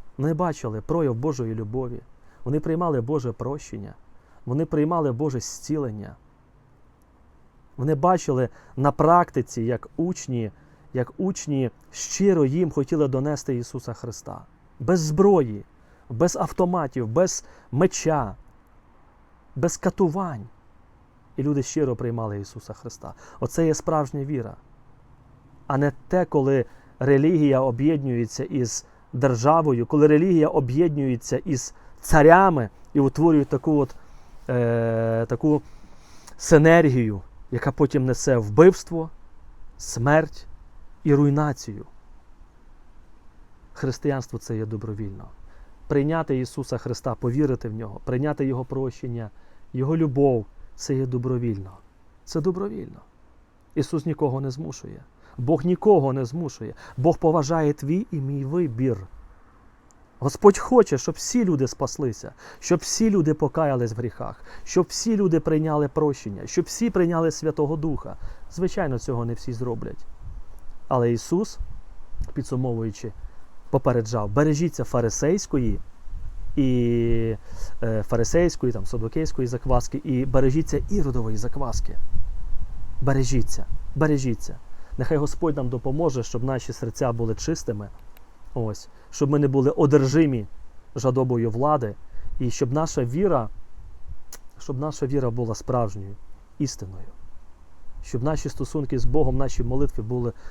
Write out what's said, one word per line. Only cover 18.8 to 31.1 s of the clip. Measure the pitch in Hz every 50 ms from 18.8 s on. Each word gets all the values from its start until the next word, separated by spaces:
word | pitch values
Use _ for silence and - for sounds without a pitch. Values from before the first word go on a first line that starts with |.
| _ _ _ _ _ _ _ _ _ _ _ _ _ _ -
без | 135 127 170 -
катувань. | - - 190 - - 196 165 151 190 190 175 143 110 98 117 - _ _ - - - _ _ - _ _ _ _ _ _ _ -
І | - 135
люди | 147 147 139 127
щиро | - - 165 151 131 120
приймали | 110 127 120 117 117 113 107 104 101
Ісуса | 98 - - 113 - - 107
Христа. | - - 120 - - - - - - - - - -
Оце | - 135 - - 165
є | 160 156
справжня | - - - 160 151 147 127 - 143 135
віра. | 139 151 131 113 104 - - _ _ - - - - - _ _ _ - - - - - - _ - - - -
А | - 139 135
не | 143 143 135 - - -
те, | - 180 175
коли | - - 147 135 135 139 131 120 - - - - - - -
релігія | 127 135 139 135 143 160 185 160 151 143 135 131
об'єднується | 131 131 123 120 135 156 160 147 135 135 123 120 117 110 - - 127
із | - - 139 123 113 - - - - - - - _ -
державою, | 127 127 135 127 113 117 143 156 165 160 151 131 120 120
коли | - 156 151 147
релігія | 151 151 151 170 190 175 165 151 -
об'єднується | - 156 135 120 127 147 175 165 147 147 139 131